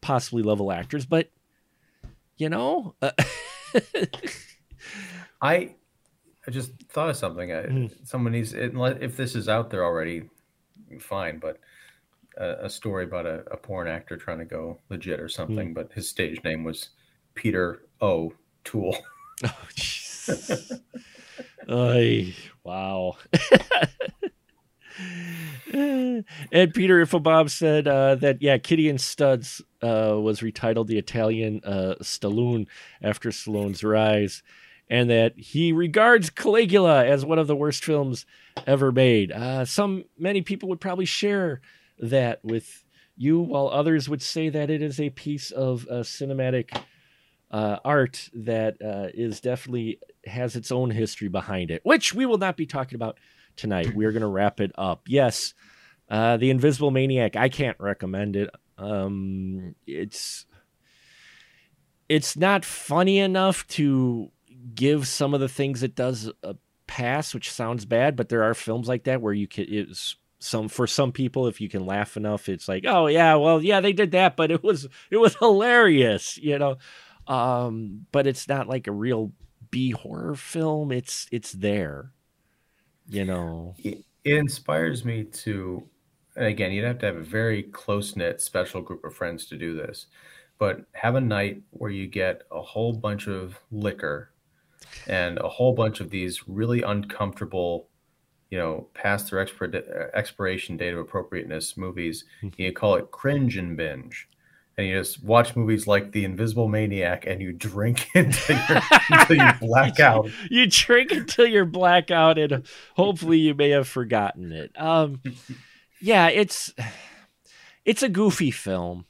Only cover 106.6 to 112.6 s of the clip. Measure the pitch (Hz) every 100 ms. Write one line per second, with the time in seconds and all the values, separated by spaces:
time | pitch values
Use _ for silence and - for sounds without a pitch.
106.6 | 113 107 107 101 87 87 - 95 95 87
107.6 | 107 98 110 120 - 180 180 135 - 139
108.6 | - 160 - 302 - 330 302 165 320 -
109.6 | 113 120 135 - 147 113 107 - 196 240
110.6 | 247 - - 240 262 320 233 - 240 214
111.6 | 180 175 180 175 165 170 160 160 151 139